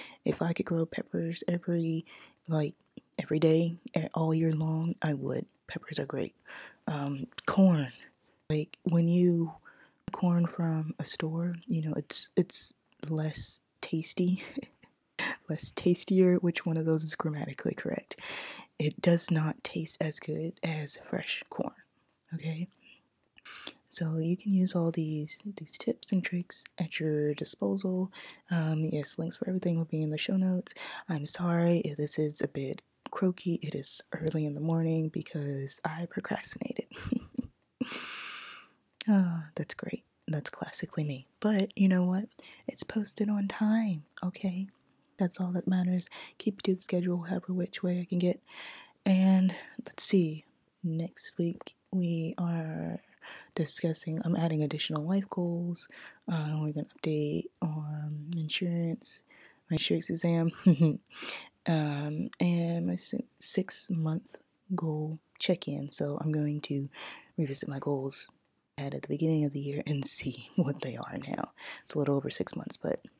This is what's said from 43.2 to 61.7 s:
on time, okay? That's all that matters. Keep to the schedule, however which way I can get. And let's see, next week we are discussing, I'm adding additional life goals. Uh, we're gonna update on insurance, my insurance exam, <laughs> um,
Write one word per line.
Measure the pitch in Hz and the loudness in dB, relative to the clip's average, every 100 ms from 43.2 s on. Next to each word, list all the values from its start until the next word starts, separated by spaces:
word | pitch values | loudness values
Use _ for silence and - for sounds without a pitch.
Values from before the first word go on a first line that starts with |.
| 208 | 0
on | 208 196 | 2 0
time, | - 214 226 214 156 - - | 2 4 4 2 -2 -6 -6
okay? | 180 - 190 180 196 _ _ _ _ - | -6 -2 -4 -2 -6 _ _ _ _ -2
That's | 180 - | -2 0
all | 180 | -2
that | 180 185 | 0 2
matters. | 185 180 180 - - - - | 2 4 0 -2 -12 -16 -6
Keep | 214 196 | -4 0
to | - 185 | 0 0
the | |
schedule, | - 180 180 175 | 0 0 2 0
however | 170 180 - | 0 -2 -2
which | 180 175 - | -2 -2 -2
way | 180 180 | -2 0
I | 175 | 0
can | 175 | 2
get. | 180 - - - - - - _ 196 | 2 2 -6 -16 -16 -16 -20 _ 4
And | 185 190 190 185 - - - - | 8 8 8 6 2 -10 -14 -10
let's | - | -4
see, | - 190 160 156 - _ _ _ | 4 4 4 0 -12 _ _ _
next | 170 160 165 - - - | -4 -2 -4 -8 -8 -2
week | 170 - - - _ | -2 -2 -12 -20 _
we | 190 170 165 160 - | 0 0 0 -2 -2
are | 170 165 160 160 165 - _ _ - - - - | 0 0 -2 -4 -4 -6 _ _ -20 -18 -6 -2
discussing, | 156 - 165 156 160 160 | -2 -2 -2 -2 -4 -2
I'm | 165 170 | 0 2
adding | 165 156 | 2 2
additional | 147 151 - 156 | 0 -2 -2 -2
life | 160 196 196 | 0 0 0
goals. | 185 175 170 175 170 - - - - - | -2 -2 -2 -4 -6 -10 -14 -20 -10 -4
Uh, | 160 151 156 | -2 0 0
we're | 151 | -2
gonna | 147 - - | -2 -6 -6
update | 156 151 147 165 - - | -2 0 0 -2 -4 -4
on | 160 156 151 151 151 151 151 170 | -4 -2 -4 -6 -6 -6 -6 -4
insurance, | 156 - 175 170 165 - - - - - - _ - | -2 -2 0 0 0 -2 -8 -14 -20 -20 -20 _ -2
my | 160 | 0
insurance | - 170 - | 2 2 0
exam, | 165 170 165 165 - 185 | 0 2 4 2 6 8
<laughs> | 143 160 - _ - - - - _ | 8 6 4 _ -12 -10 -10 -12 _
um, | - | -2